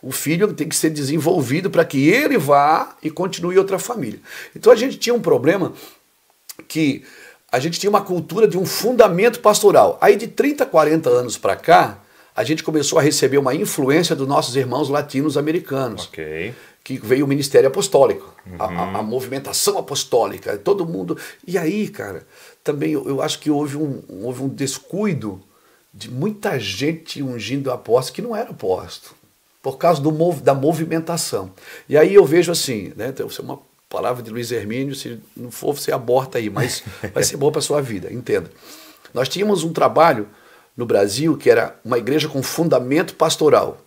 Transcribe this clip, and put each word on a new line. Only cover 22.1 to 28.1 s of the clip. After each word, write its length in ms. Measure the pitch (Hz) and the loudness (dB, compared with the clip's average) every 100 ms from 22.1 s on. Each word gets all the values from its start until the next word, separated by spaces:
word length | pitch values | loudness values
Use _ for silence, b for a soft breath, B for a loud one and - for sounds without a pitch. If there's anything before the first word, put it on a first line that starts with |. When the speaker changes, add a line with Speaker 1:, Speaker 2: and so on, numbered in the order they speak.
| 92 _ B B B | -12 _ B B B
Speaker 1:
também 300 | - 139 156 | -6 -2 -2
eu, 160 | 151 - | -2 -4
eu 120 | 139 | -4
acho 180 | 151 - | -4 -4
que 100 | 147 | -2
houve 260 | 143 147 143 | -2 -2 -4
um, 260 | 151 127 - 92 | -6 -6 -12 -10
houve 200 | 117 127 | -10 -6
um 60 | 135 | -8
descuido 920 | 113 135 - - 175 214 143 107 92 _ b b b b | -4 -6 -6 -8 -4 -2 -2 -6 -12 _ b b b b
de 160 | 101 - | -20 -12
muita 500 | 127 196 208 208 143 | -6 -6 -4 -4 -4
gente 600 | 101 95 139 165 - 151 | -6 -4 -4 -4 -10 -8
ungindo 500 | 135 120 107 139 135 | -8 -8 -6 -6 -4
apóstolo 420 | 123 - 120 - | -6 0 0 0